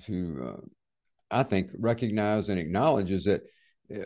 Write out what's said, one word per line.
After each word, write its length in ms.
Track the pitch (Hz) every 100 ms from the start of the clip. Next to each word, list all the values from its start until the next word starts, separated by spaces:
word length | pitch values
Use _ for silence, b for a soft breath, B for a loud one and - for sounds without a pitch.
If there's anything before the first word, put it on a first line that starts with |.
| -
to, 420 | 92 87 69 62
uh, 120 | 50 - _ _ _ _ _ -
I 120 | 117
think, 280 | - 98 92 -
recognize 680 | 113 117 113 107 104 107 107
and 100 | 95
acknowledge 520 | 80 95 147 127 92
is 140 | 95
that, 180 | 101 95 - b b b -
uh, 100 | 107